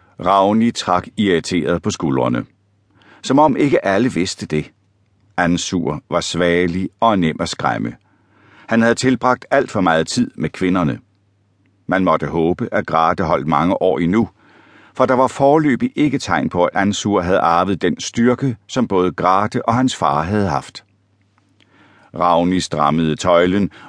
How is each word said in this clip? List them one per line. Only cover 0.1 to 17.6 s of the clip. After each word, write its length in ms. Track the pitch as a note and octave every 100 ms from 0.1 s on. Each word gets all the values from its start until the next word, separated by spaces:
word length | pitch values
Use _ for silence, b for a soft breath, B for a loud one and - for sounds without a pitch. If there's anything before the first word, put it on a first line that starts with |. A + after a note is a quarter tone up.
| b
Ravni 460 | F2+ G2 G2 A2 A#2
trak 360 | - - F2+ - -
irriteret 680 | G2 E2 - F2+ D2+ E2+
på 80 | G#2+
skuldrene. 540 | - D#2 C2 B1 A#1+ - _ _ _ _ b b b
Som 160 | - C3+
om 180 | D3+ A2+
ikke 300 | C#3+ - F#2+
alle 260 | G2 B2
vidste 340 | E2+ F#2+ - F#2+
det. 260 | D2+ - _ _ _ _ _ _ -
Ansur 640 | F2 F2 - F#2 D#2 D2 -
var 100 | E2
svagelig 680 | - E2+ F2 F2 F2+ F2+ F#2 -
og 180 | A2+ G2
nem 180 | D#2+ -
at 80 | E2
skræmme. 480 | - C2 A1 A#1 - b b b b b b b
Han 160 | A2+
havde 120 | A#2
tilbragt 520 | A#2 B2+ A#2+ B2+ B2 -
alt 200 | C#3 -
for 100 | G#2+
meget 260 | F2 D#2+ D#2+
tid 240 | B2 -
med 160 | - D#2
kvinderne. 480 | - F#2 F#2 D2+ A#1 _ _ _ _ _ _ _ _ -
Man 180 | F#2+
måtte 220 | F2 D#2+ D2
håbe, 420 | E2 E2 F2+ A#2
at 140 | G#2 -
Grate 380 | D#2+ E2 F2
holdt 220 | D#2+ D#2+ D2
mange 360 | D2+ F2 -
år 160 | F#2 C2+
endnu, 300 | F2 G#2+ - _ b b b b b
for 120 | - B2+
der 80 |
var 120 | B2 C3
foreløbig 680 | - C#3 D#3+ D3+ A2+ B2 -
ikke 220 | D3 B2+
tegn 300 | - E2 -
på, 160 | F2
at 60 | F2
Ansur 460 | G2 G2 G2 G#2 G2
havde 180 | F2 F#2+
arvet 440 | E2 E2+